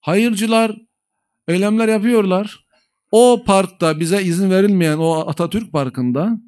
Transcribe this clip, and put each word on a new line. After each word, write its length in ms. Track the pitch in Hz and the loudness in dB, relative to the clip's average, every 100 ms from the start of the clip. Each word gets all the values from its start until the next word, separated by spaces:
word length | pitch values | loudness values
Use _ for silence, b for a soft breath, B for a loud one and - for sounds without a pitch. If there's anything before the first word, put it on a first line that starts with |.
Hayırcılar 760 | - 185 233 208 220 226 226 214 _ _ _ _ _ _ - | -2 0 0 0 0 0 0 -4 _ _ _ _ _ _ -4
eylemler 400 | 175 208 220 220 | -2 0 0 0
yapıyorlar. 760 | 220 214 240 196 185 208 - _ _ _ _ _ | 0 2 2 2 -2 -4 -12 _ _ _ _ _
O 320 | 220 247 240 240 | 4 4 4 2
parkta 540 | 190 190 - 165 156 | 0 0 -2 -2 -2
bize 220 | 160 196 | -2 -2
izin 280 | 190 170 196 | -2 -2 0
verilmeyen 480 | 185 202 190 165 151 | 2 2 2 0 0
o 300 | 160 160 160 | 0 -2 -4
Atatürk 440 | - 170 202 226 | -6 -4 -4 -6
Parkı'nda 680 | 151 135 123 123 127 190 226 | -4 -4 -4 -4 -2 -2 -4